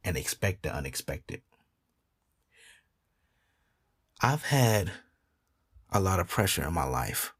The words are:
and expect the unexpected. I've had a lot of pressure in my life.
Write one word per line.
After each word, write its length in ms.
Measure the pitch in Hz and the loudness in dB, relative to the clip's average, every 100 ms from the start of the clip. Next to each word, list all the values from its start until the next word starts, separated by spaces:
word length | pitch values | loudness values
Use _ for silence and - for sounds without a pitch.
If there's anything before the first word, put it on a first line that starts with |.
and 120 | - 80 | -4 -4
expect 480 | - - 101 95 | -4 -2 -2 -2
the 100 | - | -6
unexpected. 640 | 71 67 - - 69 - - _ _ _ _ _ _ _ _ _ _ _ _ - - _ _ _ _ _ _ _ _ _ _ _ _ _ _ | -6 -6 -8 -8 -10 -10 -16 _ _ _ _ _ _ _ _ _ _ _ _ -20 -20 _ _ _ _ _ _ _ _ _ _ _ _ _ _
I've 240 | 123 151 | 0 0
had 460 | - 143 117 107 92 - _ _ _ _ _ _ _ - _ | 2 4 6 4 0 -8 _ _ _ _ _ _ _ -20 _
a 100 | 104 | 2
lot 200 | 95 92 | 4 2
of 80 | 85 | 0
pressure 380 | - 98 - 71 | 2 2 0 -2
in 80 | |
my 100 | 85 | -2
life. 480 | 67 64 62 - - | 0 -2 -2 -4 -6